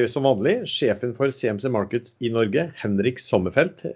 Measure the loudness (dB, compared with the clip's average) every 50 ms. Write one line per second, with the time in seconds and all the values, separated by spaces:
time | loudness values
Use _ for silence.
0 | 4 2 0 2 2 4 4 4 2 2 0 0 -2 -4 -2 0 0 0 0 0
1 | -2 -6 -2 -2 -2 -2 -2 -2 -2 -2 -2 -2 -2 -2 0 0 -2 -2 -4 -4
2 | -4 -6 -10 _ -4 -2 0 2 2 2 2 0 -2 -2 -6 -6 -2 0 0 2
3 | 2 0 -2 -2 -2 0 2 2 2 2 2 2 0 0 -2 -8 -10 -8 0